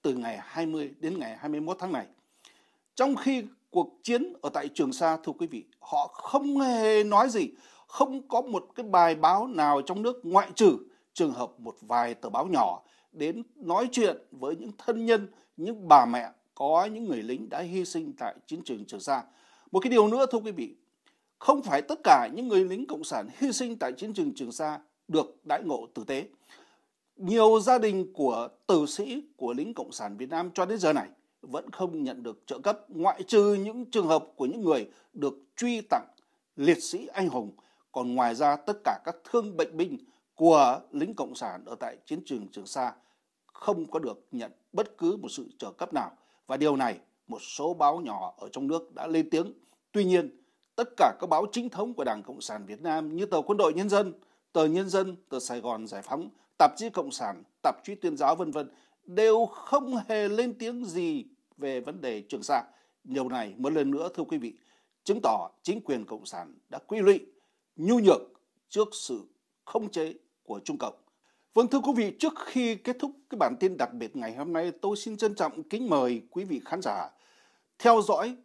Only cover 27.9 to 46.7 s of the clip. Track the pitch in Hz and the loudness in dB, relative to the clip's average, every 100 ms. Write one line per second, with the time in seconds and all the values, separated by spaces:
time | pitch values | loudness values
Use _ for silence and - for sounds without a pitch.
27.9 | 190 185 - 135 113 120 _ - 175 147 | 0 -4 0 0 0 -6 _ 2 2 2
28.9 | - 139 139 294 _ 123 123 185 233 - | -4 -6 -8 -12 _ -6 -4 -6 -8 -12
29.9 | - 107 101 131 165 180 180 180 220 170 | -10 -12 -10 -6 -6 -4 -2 -2 2 2
30.9 | 143 95 _ _ _ - 135 - - 185 | 2 -2 _ _ _ -10 -10 -10 -8 -6
31.9 | 160 135 127 117 107 - 127 190 214 - | -4 -6 -6 -12 -14 -12 -4 -2 -2 -8
32.9 | 165 185 185 185 220 202 202 202 233 247 | 0 0 0 4 6 6 2 -2 -8 -4
33.9 | 226 165 160 160 - 131 233 185 139 101 | -2 4 2 2 -6 -4 0 2 2 0
34.9 | _ _ - 143 139 _ - 240 233 - | _ _ -6 -6 -6 _ -6 -4 -4 0
35.9 | 117 - _ _ _ _ - 143 165 - | -2 -2 _ _ _ _ 0 4 4 0
36.9 | 185 - - 180 127 104 - _ _ _ | -8 -8 -4 -2 -2 -6 -14 _ _ _
37.9 | 131 123 127 120 117 147 147 - 208 - | -6 -2 2 0 2 2 2 -2 -2 -2
38.9 | 98 160 165 - 240 208 170 165 160 175 | -4 -8 -12 -2 -2 0 -2 -4 -2 -4
39.9 | 135 - _ _ - 165 156 127 135 - | -4 -14 _ _ 4 8 8 6 4 -6
40.9 | 143 170 113 127 - 120 92 - 113 117 | -6 -6 -4 -8 -8 -10 -10 -14 -10 -10
41.9 | 123 - 156 - 127 98 - 95 135 123 | -12 -12 -12 -8 -10 -10 -16 -10 -6 -6
42.9 | - _ _ _ _ _ - - 185 165 | -6 _ _ _ _ _ -6 -4 -2 -4
43.9 | 160 135 101 _ 127 110 _ _ - 214 | -6 -6 -10 _ -12 -12 _ _ -4 -4
44.9 | - 170 196 113 143 120 _ 104 - 175 | -2 -2 -2 -8 -12 -14 _ -14 -8 -4
45.9 | 151 95 _ _ _ - 131 151 | -4 -4 _ _ _ -8 0 2